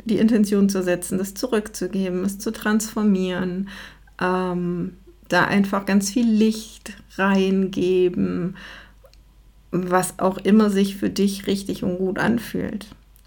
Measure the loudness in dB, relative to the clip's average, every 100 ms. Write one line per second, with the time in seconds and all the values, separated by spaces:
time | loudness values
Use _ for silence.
0 | -2 2 4 4 4 4 2 2 0 -2
1 | -2 -4 -4 -6 -2 -2 -2 -6 -4 -2
2 | -2 -2 -2 -4 -6 -4 0 0 -2 0
3 | 2 2 0 -2 -4 -4 -8 -12 -18 -20
4 | -16 -4 -2 0 -2 -2 -2 -4 -6 -10
5 | -20 -18 0 2 4 2 2 -2 0 0
6 | 2 0 2 4 4 0 -8 -16 -18 -20
7 | -10 -2 2 4 4 2 0 0 2 4
8 | 2 2 -2 -2 -4 -8 -16 -20 -20 _
9 | -20 -20 -20 _ -20 _ _ -4 0 0
10 | 0 -2 -2 0 4 4 4 2 0 -2
11 | -4 0 0 -2 -4 -4 -4 -6 -4 -2
12 | -2 0 0 0 -2 -6 -6 -8 -12 -20
13 | _ _